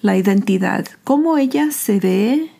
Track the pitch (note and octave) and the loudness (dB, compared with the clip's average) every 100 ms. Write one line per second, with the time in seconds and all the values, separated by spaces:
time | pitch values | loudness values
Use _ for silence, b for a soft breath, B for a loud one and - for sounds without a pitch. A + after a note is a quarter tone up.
0 | G#3 F#3+ F#3+ G3 G3 F#3+ F#3 - - - | 2 2 2 2 2 0 0 -4 -6 -12
1 | - C#4 D#4+ D#4 C4+ C#4+ D4+ D4 - G3+ | -2 0 2 2 0 0 -2 -4 -2 0
2 | F#3 F#3 G#3+ C#4+ D#4+ - | 0 0 0 0 -4 -12